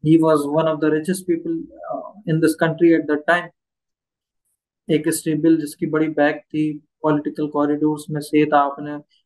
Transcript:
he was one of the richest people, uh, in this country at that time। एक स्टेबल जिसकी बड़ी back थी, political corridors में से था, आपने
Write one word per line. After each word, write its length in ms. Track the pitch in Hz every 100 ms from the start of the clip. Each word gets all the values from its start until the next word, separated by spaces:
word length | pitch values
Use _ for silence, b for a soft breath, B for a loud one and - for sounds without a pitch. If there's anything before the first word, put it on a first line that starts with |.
| 156
he 80 | 165
was 220 | 160 156
one 280 | 143 151 160
of 100 | 156
the 140 | 151
richest 320 | 151 156 185 -
people, 260 | 165 170 165 - - - -
uh, 380 | - - -
in 20 | 160
this 320 | 160 156 165
country 320 | 156 170 160
at 100 | 151
that 180 | 147 -
time। 220 | 175 170 _ _ _ _ _ _ _ _ _ _ _ _ _ -
एक 180 | 151 160
स्टेबल 480 | 160 170 151 165 160
जिसकी 280 | 147 - 156
बड़ी 220 | 156 160
back 280 | 156 147 151
थी, 520 | _ 156 151 151 _ _
political 460 | 156 147 147 151 151
corridors 580 | 147 147 147 151 151 -
में 120 | 151
से 240 | 143 151 151
था, 140 | 147
आपने 400 | 139 139 147 147 - _